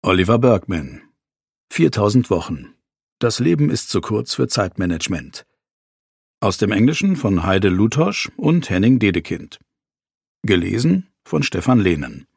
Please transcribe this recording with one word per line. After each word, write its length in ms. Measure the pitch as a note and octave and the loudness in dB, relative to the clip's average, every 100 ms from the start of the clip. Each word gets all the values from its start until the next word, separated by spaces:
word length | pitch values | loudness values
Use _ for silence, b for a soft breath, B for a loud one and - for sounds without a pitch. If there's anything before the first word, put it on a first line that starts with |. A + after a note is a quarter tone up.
| - | 0
Oliver 300 | F#2 F#2 A#2+ | 0 2 2
Bergman. 600 | B2 G2+ - E2+ C2+ - _ _ _ _ _ _ _ | 4 2 0 -6 -6 -16 _ _ _ _ _ _ _
Viertausend 580 | - D#3+ - G#2 A#2+ - | 0 0 2 2 2 2
Wochen. 440 | F2+ - D2+ - _ _ _ _ _ | -4 -4 -10 -12 _ _ _ _ _
Das 180 | A#2+ - | -4 0
Leben 320 | C3+ E3 D3 | 0 2 0
ist 200 | - - | -2 -4
zu 100 | F#2+ | -6
kurz 340 | - G#2+ A#2+ | -2 -6 -4
für 140 | - - | -4 -2
Zeitmanagement. 1000 | - F#2 - F2+ D#2+ - E2+ - - _ _ _ _ _ _ _ _ _ _ | -2 -4 -2 -2 -2 -4 -6 -8 -20 _ _ _ _ _ _ _ _ _ _
Aus 180 | G#2 - | -4 -2
dem 140 | G#2+ | -2
Englischen 420 | G2+ A#2+ D#3+ G3+ | 2 2 2 -2
von 300 | E3 G#2 F2+ | 0 0 0
Heide 240 | F2 F#2+ G2+ | 2 2 2
Lutosch 600 | F2+ A2+ C3+ F3+ G#3 - - | 2 0 2 0 -2 -10 -2
und 340 | - E3+ - | 0 0 0
Henning 280 | F#2 A2 C3 | 0 4 4
Dedekind. 640 | G#2+ E2 - D#2 C2 - _ _ _ _ _ _ _ _ | 2 0 -4 -10 -10 -20 _ _ _ _ _ _ _ _
Gelesen 640 | G#2 F#2 F2+ G#2+ D3 F#3 - _ | 0 2 2 0 2 0 -2 _
von 220 | - - | -4 -2
Stefan 340 | - F#2 G#2 B2 | -2 -2 2 4
Lehnen. 480 | F#2 D#2+ C#2+ C2 - | 4 0 -4 -12 -20